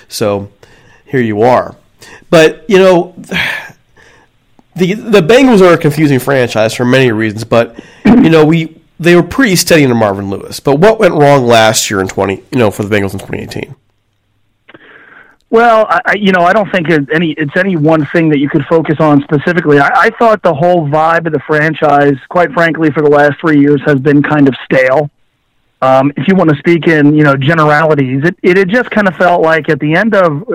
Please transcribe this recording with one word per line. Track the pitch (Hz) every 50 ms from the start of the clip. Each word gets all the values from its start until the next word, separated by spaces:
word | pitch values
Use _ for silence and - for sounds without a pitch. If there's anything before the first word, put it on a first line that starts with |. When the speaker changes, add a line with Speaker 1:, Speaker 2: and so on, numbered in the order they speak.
| -
Speaker 1:
So | _ - - 113 104 104 101 98 101 - _ _ _ _ _ _ _ _ _ _
here | - - 135
you | 120 110 104 101 113
are. | 127 123 101 87 - - _ _ _ _ _ - - - - _ _
But, | 175 165 156 165 - - - -
you | 202 185
know, | 190 185 185 170 170 175 -
<sighs> | - - - 190 175 - - - - - - - _ _ _ _ _ _ _ _ _ _ _ _ _ _ _ _ _ _ _ _
the, | 165 185 175 202
the | 220 240 220 208 202 165
Bengals | 156 226 262 277 262 240 190 190
are | 175 170
a | 160
confusing | - 151 147 156 160 139 139 127
franchise | - 139 139 131 120 110 - 110 110 110 -
for | - 123
many | 123 123 131 131 123
reasons, | 107 107 113 110 101 110 113
but, | - 123 117 117 - - - - - - - -
you | - 233 247 - 160
know, | 160 156 151
we, | 151 165 165 160 156 - - _ _ _ -
they | 156 170 175
were | 175 170
pretty | 175 - - 269 214 185
steady | - - - 175 160 143
under | 127 120
Marvin | 117 110 101 98 101 101 98
Lewis. | 98 92 - - - -
But | - 147 139 143
what | 180 220 220 220
went | 220 175 170
wrong | 160 147 143 143 139 123
last | 120 117 113 110 110 113 - - -
year | 110 95 92
in | 95
twenty, | - 98 98 98 98 - - _ -
you | 127
know, | 113 101
for | - - 107
the | 98 110
Bengals | 104 98 95 101
in | 95
twenty | - - - - 113
eighteen? | 113 - - - - 131 - _ _ _ _ _ _ _ _ _ _ _ _ _ _ _ _ _ _ - - _ - - - - _ - - - _ _ _ _ _
Speaker 2:
Well, | - 226 240 240 226 220 214 -
I, | 165 175 -
I, | - 180
you | 202 208 190 185
know, | 180 170
I | 175 196
don't | 220 202 160
think | - 185 160 151
it's | 165 151 143 -
any, | 156 160 180 160 143
it's | - 151 143 -
any | 180 185 196 185
one | 160 147 160 160 160 143
thing | - - 175 165 156
that | 151 139
you | 147 143
could | - 160 135
focus | - 175 165 147 170 151 -
on | 160 151 147 139 -
specifically. | - 156 143 - 180 170 180 165 151 143 143
I, | 139 175
I | - - 175 226
thought | 226 - 240 226 214 - -
the | 180 156
whole | 131 170 175 180 175 156
vibe | 143 139 - 160 165 165 170 165
of | 165 151
the | 139 -
franchise, | - 156 151 151 160 151 - 160 143 143 143 143 143 143 135 - -
quite | - 180 175 147 135
frankly, | 170 170 165 147 156 160 156
for | 135 165
the | 151 147
last | 147 143 143 147 139 -
three | - 165 151 143
years | 143 147 147 139 131
has | 151 147 131
been | 131 147 143 147 143
kind | - 151 151 143 135
of | 120 - -
stale. | - - 135 131 131 131 151 147 147 - _ _ _ _ _ _ _ _ _ _ _ _ _
Um, | 131 131 131 135 131 143 - -
if | 139 196
you | 190
want | 185 170 156
to | 143
speak | 147 - 175 170 165 147
in, | 175 160 151 143 147 151
you | 151 151
know, | 143 139 135
generalities, | 131 143 170 165 151 151 147 147 165 156 156 143 135 127 131 139 143
it, | 175 - - -
it | 196 180 196
had | 196 175
just | 214 254 233 -
kind | - 214 208 185
of | 170
felt | - 185 175 175 180
like | 165 160 160 160 147 -
at | 156 135
the | 151 151 160
end | 180 214 226 208
of, | 196 185 165 147 143 202 - 170